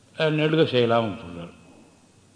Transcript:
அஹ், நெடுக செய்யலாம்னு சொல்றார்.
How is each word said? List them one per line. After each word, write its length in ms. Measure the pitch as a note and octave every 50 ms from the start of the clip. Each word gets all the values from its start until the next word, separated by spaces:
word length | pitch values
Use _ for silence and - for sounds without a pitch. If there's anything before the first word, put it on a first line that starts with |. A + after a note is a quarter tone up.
| _ _ -
அஹ், 140 | - D#3+ D#3
நெடுக 320 | D3+ D3+ D3+ D#3 D#3+ D#3+ D#3+
செய்யலாம்னு 600 | B2 B2+ B2 A#2+ A#2 A#2 A#2 A2+ G#2+ F#2 - -
சொல்றார். 300 | E2+ F2 E2+ E2+ - - - - - - - - _ _ _ _ _ _ _ _ _ _